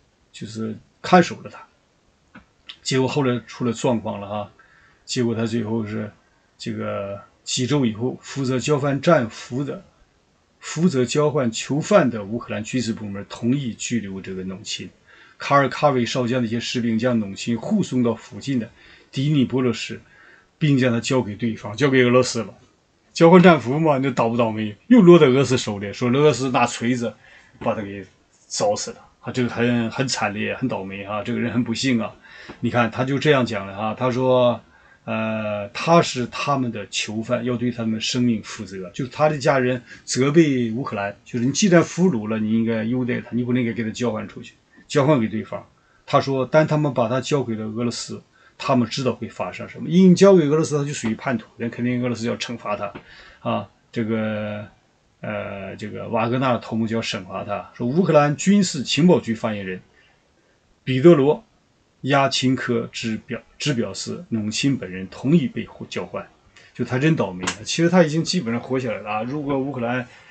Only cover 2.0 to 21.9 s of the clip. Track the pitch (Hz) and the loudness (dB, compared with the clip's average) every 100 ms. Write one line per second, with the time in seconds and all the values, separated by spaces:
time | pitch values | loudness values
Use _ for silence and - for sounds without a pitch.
2 | _ _ _ - _ _ - - - 131 | _ _ _ -20 _ _ -20 -14 -4 0
3 | 131 151 131 123 - - 120 110 139 113 | 0 2 0 0 -4 -6 -4 -2 0 -2
4 | 107 104 98 104 101 _ _ _ _ _ | -2 -8 -8 -8 -8 _ _ _ _ _
5 | - 131 120 113 117 117 107 113 107 110 | -8 -2 -2 0 -2 -2 -4 -4 -4 -8
6 | 107 - _ _ _ - 117 107 107 104 | -10 -14 _ _ _ -16 -10 -8 -6 -8
7 | 101 101 - _ - - 123 147 120 101 | -8 -10 -16 _ -8 -4 0 0 0 -2
8 | 127 - - 135 127 127 135 147 143 139 | -6 -6 -10 -6 -4 -2 0 -2 0 -2
9 | 151 156 110 - - 120 139 185 - _ | 2 2 2 -8 -10 -8 -8 -10 -14 _
10 | _ _ _ _ _ _ - - 180 131 | _ _ _ _ _ _ -10 0 0 2
11 | 123 147 147 143 120 110 - 135 - 208 | 0 2 0 0 -2 -4 -4 -4 4 4
12 | 135 110 101 113 - 107 110 127 113 101 | 4 0 -6 -8 -6 -8 -4 -4 -4 -4
13 | 107 98 98 - 117 139 127 101 - 120 | -6 -10 -12 -6 -2 0 -2 -8 -4 -4
14 | 98 95 92 92 92 92 - - 95 - | -6 -10 -10 -10 -8 -10 -10 -12 -12 -18
15 | _ - - - - 139 135 - 151 127 | _ -20 -20 -12 2 2 2 2 2 2
16 | 113 139 120 127 117 117 - 131 117 110 | 0 -2 -2 -2 -2 -4 -6 -4 -2 0
17 | 123 120 101 95 - 117 - 208 - 127 | 0 0 -2 -6 -6 -4 -2 -2 0 0
18 | 117 110 - 104 131 131 104 - - - | 0 -2 -6 -12 -6 -4 -6 -12 -20 -20
19 | _ - 143 151 120 127 127 113 - 110 | _ -4 0 2 2 2 0 -2 -6 -12
20 | - _ - - _ - 156 139 123 117 | -18 _ -20 -20 _ -2 2 4 4 0
21 | - 131 101 101 117 107 110 104 143 | 0 -2 -2 -4 -4 -6 -8 -2 2